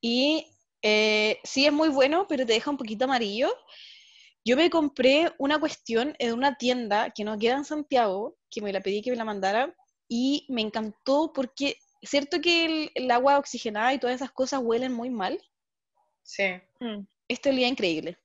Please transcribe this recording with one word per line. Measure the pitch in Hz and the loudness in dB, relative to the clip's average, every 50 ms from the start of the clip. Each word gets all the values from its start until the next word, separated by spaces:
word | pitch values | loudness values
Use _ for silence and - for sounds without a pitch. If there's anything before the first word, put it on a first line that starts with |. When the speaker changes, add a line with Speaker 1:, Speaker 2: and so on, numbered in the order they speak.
Speaker 1:
Y, | - 233 233 247 262 294 311 320 - _ _ _ _ _ _ _ | -2 -2 0 2 2 2 0 0 -4 _ _ _ _ _ _ _
eh, | - 208 214 214 214 220 214 214 214 214 214 - - | 0 2 4 4 4 2 2 2 2 0 -2 -4 -8
sí | - - 269 277 | -6 0 2 2
es | 294 | 4
muy | 294 294 320 320 | 4 4 2 2
bueno, | 277 269 262 277 302 349 392 - | 4 4 2 4 4 0 0 0
pero | 311 254 262 | -2 -2 0
te | 220 | 2
deja | 226 226 - 294 | 0 0 0 -2
un | 294 | -6
poquito | 269 254 214 220 202 262 | -4 -6 -8 -4 -2 -2
amarillo. | 262 277 247 233 202 202 220 262 339 494 - _ - - - - - - - - _ _ - - - _ _ _ | 0 0 0 -2 -2 -2 -2 0 -2 -2 -4 _ -20 -20 -20 -20 -20 -20 -20 -20 _ _ -20 -20 -20 _ _ _
Yo | 220 247 | 0 2
me | 262 330 349 | 4 4 4
compré | 339 330 302 294 _ - 247 262 277 302 330 339 - _ | 4 2 0 0 _ 2 4 6 6 6 4 2 -2 _
una | 277 277 302 311 | -2 0 0 0
cuestión | 302 302 - - _ - 226 226 240 294 - - | 0 -2 -6 -8 _ -2 -2 0 0 -2 -4 -4
en | 269 233 226 | -4 -2 -2
una | 233 262 285 269 | 0 0 0 0
tienda | - 240 247 247 247 240 208 202 208 226 - | 0 -2 -2 0 0 -2 0 0 0 0 -2
que | - - 202 | -4 -8 -6
no | 208 220 208 | -6 -4 0
queda | 220 226 247 | 0 0 0
en | 277 294 | 0 -2
Santiago, | - 302 302 294 _ 285 247 233 208 185 196 214 277 - _ _ _ | -6 -6 -8 -6 _ 2 2 2 2 0 -2 -4 -8 -10 _ _ _
que | - 226 | -12 -8
me | 208 202 | -6 -4
la | 196 190 | -4 -4
pedí | 196 190 196 214 | -2 -2 -4 -2
que | 208 254 | -2 -4
me | 247 | -4
la | 233 226 | -4 -4
mandara, | 220 208 202 190 190 202 226 262 330 - _ _ _ _ _ _ _ | -6 -4 -2 -2 0 2 2 0 -2 -4 _ _ _ _ _ _ _
y | 233 233 247 269 285 294 - - | -2 0 2 2 0 0 -2 -4
me | 262 233 | -4 -2
encantó | 214 214 - 226 220 214 208 _ _ - 269 285 320 311 - | -2 -2 -2 -6 -6 -6 -10 _ _ 2 2 2 2 0 -2
porque, | - 254 233 _ - 277 277 - _ _ _ _ _ | -4 -6 -6 _ -4 -4 -4 -4 _ _ _ _ _
¿cierto | - - - 285 285 285 359 339 | -10 -2 -2 -2 0 0 -4 -2
que | 302 349 339 339 330 | 2 2 2 2 2
el, | 320 320 311 302 - _ | 0 0 -2 -4 -4 _
el | - 254 254 | -6 0 2
agua | 240 247 254 277 285 285 | 2 4 6 6 4 4
oxigenada | 277 - - 233 - 226 208 208 220 247 | 2 -2 -8 -8 -6 -6 -4 0 0 0
y | 269 277 | 0 0
todas | - 240 254 | -2 -2 -2
esas | 254 277 247 | -2 -6 -10
cosas | _ - 262 254 285 269 | _ -4 -2 -2 -2 -2
huelen | 247 226 226 233 254 262 | 0 0 0 0 0 -2
muy | 254 226 233 254 | -4 -4 -6 -6
mal? | 254 220 185 190 277 381 - _ _ _ _ _ _ _ _ _ _ _ _ _ _ _ | -4 -4 -4 -4 -4 -6 -10 _ _ _ _ _ _ _ _ _ _ _ _ _ _ _
Speaker 2:
Sí. | _ - - - 196 190 180 180 _ _ _ _ | _ -16 -4 -2 -2 -2 -2 -6 _ _ _ _
Speaker 3:
Mm. | 254 233 214 202 196 _ _ _ _ _ | -8 -8 -8 -8 -12 _ _ _ _ _
Speaker 1:
Este | 247 247 - 285 | -8 -2 0 0
olía | 269 254 254 247 | 2 2 2 0
increíble. | 269 - 220 180 165 156 151 160 180 _ | 0 0 0 0 0 -2 -4 -8 -12 _